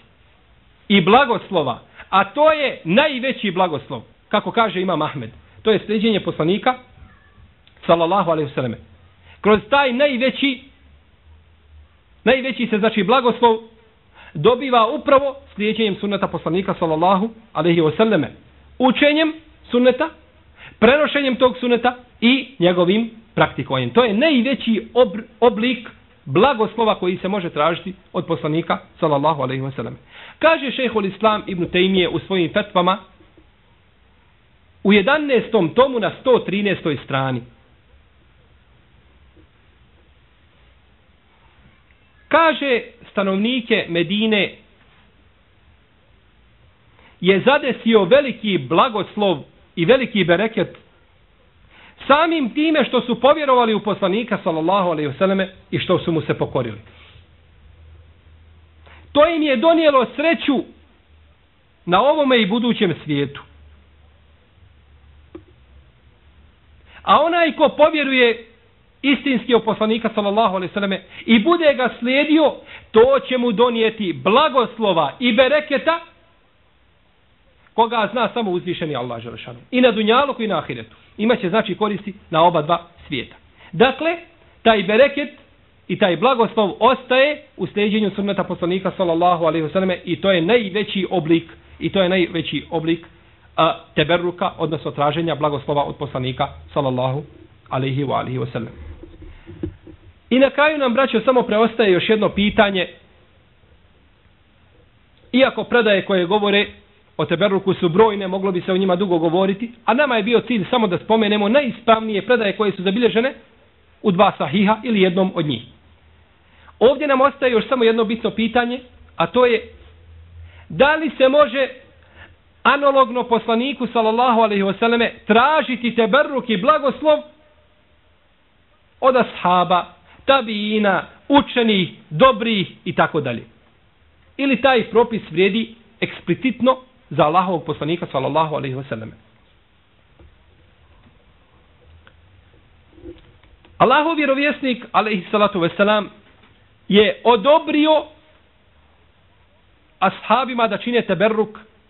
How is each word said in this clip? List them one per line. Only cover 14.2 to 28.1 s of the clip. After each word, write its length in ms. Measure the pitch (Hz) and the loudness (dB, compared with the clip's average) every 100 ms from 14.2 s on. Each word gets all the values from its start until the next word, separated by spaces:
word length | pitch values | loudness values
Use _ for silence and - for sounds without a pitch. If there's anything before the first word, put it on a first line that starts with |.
| - | -14
dobiva 540 | 156 185 247 277 240 220 | 0 2 2 2 2 2
upravo 480 | 285 - 269 277 269 - - | 0 2 4 2 -6 -16 -6
slijeđenjem 400 | 208 214 214 185 | -4 0 -2 -2
sunneta 320 | 202 196 185 | -4 -4 -4
poslanika, 480 | 165 165 175 190 170 | -6 -4 -4 -2 -2
sallallahu 500 | 165 156 180 190 226 - _ | -2 2 2 2 0 -8 _
alejhi 280 | 156 170 170 | -2 0 2
ve 100 | 156 151 | 2 2
selleme. 340 | 226 190 113 - - - - - | 2 2 -2 -10 -20 -20 -18 0
Učenjem 540 | 254 - 294 302 320 320 - _ - | 0 4 2 2 -2 -4 -18 _ -4
sunneta, 380 | 240 254 254 330 - _ _ _ - - - | 2 2 2 -4 -6 _ _ _ -20 -14 2
prenošenjem 560 | 220 294 294 285 269 254 | 4 4 2 0 -2 2
tog 220 | 254 254 | 0 0
sunneta 360 | 247 233 247 247 - - | -2 0 0 -4 -16 0
i 260 | 226 262 - - | 2 2 -2 0
njegovim 520 | 175 180 175 208 226 - _ - | 0 2 2 0 -2 -10 _ -2
praktikovanjem. 540 | 156 - 131 131 120 | 0 -2 -4 -4 0
To 140 | 226 | 2
je 100 | 247 | 2
najveći 760 | 202 320 262 240 262 233 214 - | 2 2 2 0 -2 -2 -2 0
ob-, 280 | 240 247 - - - | 2 2 0 -12 0
oblik 500 | 226 202 240 240 - - _ _ - | 0 2 -2 -4 -8 -20 _ _ -2
blagoslova 680 | 143 262 233 220 - 220 190 | 2 2 2 -4 -2 0 0
koji 220 | 180 190 | -2 -4
se 100 | 185 | -4
može 220 | 202 170 | -6 -6
tražiti 440 | 147 156 170 185 - _ | -2 -2 -2 -8 -16 _